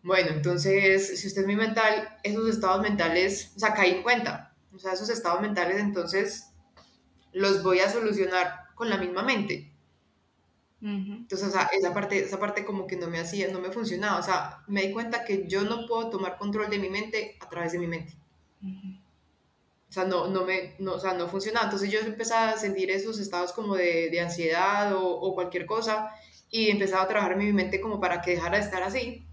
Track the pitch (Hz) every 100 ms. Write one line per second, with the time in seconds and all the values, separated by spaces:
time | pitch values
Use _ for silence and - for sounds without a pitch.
0 | 175 190 160 151 175 175 190 196 196 190
1 | 196 - 196 196 196 208 220 226 220 208
2 | 214 - 202 214 226 220 190 196 208 202
3 | 165 170 190 196 - 202 214 214 185 180
4 | 240 240 - - - _ _ 190 190 185
5 | 214 220 175 180 208 202 175 196 208 185
6 | 170 190 196 - - - _ - - _
7 | _ _ _ 185 196 190 185 180 196 233
8 | 220 196 185 185 180 - - - 233 196
9 | 180 185 240 226 - - - _ _ _
10 | _ _ _ _ _ _ _ _ 208 202
11 | 190 214 240 185 202 190 - 196 175 202
12 | 196 196 190 190 202 208 202 196 185 180
13 | 170 170 170 196 190 190 180 233 220 180
14 | 208 180 180 180 - - - 202 196 214
15 | 233 233 233 196 170 190 208 233 226 226
16 | 226 196 185 - 202 214 208 202 190 196
17 | 220 220 - - - 170 170 175 170 170
18 | - - _ _ _ _ 190 190 190 190
19 | _ _ _ _ _ _ _ _ _ 190
20 | 185 180 175 190 185 185 180 - 190 175
21 | 190 180 175 196 202 233 208 202 202 214
22 | 214 214 226 226 226 220 208 190 190 190
23 | 214 220 196 175 180 - 208 190 175 165
24 | 165 170 170 170 165 165 190 208 202 190
25 | 185 160 190 185 175 180 180 220 226 214
26 | 214 - - - _ 226 214 202 190 185
27 | 190 208 190 185 208 202 180 190 220 202
28 | 175 175 185 175 170 202 202 185 190 254
29 | 240 226 -